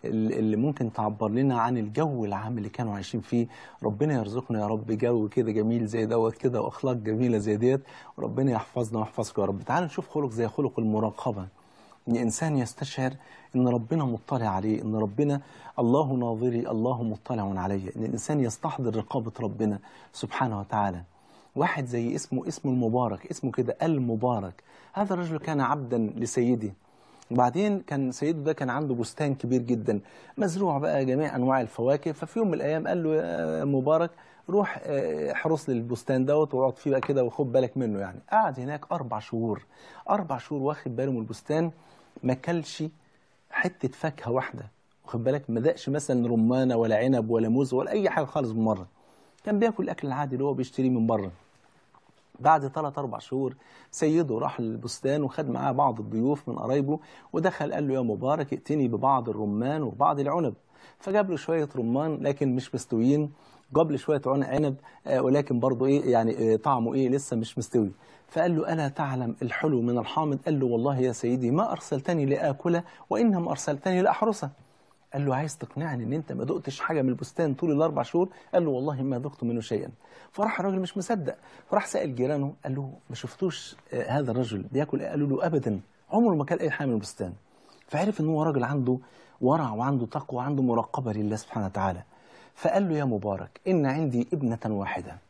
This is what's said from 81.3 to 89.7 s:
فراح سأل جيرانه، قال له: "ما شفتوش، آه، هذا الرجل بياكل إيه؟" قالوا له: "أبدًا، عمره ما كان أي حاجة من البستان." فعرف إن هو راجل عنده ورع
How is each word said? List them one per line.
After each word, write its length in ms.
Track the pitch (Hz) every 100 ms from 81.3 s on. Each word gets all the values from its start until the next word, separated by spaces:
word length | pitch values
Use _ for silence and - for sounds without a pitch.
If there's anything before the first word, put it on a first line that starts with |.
| - - - -
فراح 200 | 208 -
سأل 280 | - 151
جيرانه، 380 | 123 127 147 139 -
قال 100 | 143
له: 180 | 135 135 - -
"ما 40 |
شفتوش، 600 | 123 127 - 185 - - - -
آه، 180 | 123 -
هذا 200 | 135 127
الرجل 340 | 117 117 104 -
بياكل 280 | 131 151 -
إيه؟" 80 | -
قالوا 200 | - 143
له: 180 | 135 175
"أبدًا، 340 | 156 120 98 - _ _
عمره 240 | 214 233
ما 100 | 160
كان 140 | 139 175
أي 120 | 160
حاجة 160 | - 143
من 60 |
البستان." 380 | 110 101 - 90 90 _ _ - - -
فعرف 340 | 147 202 208
إن 80 | 156
هو 140 | 156
راجل 220 | 160 139
عنده 340 | 120 143 127 127 - - - _
ورع 320 | 123 160 120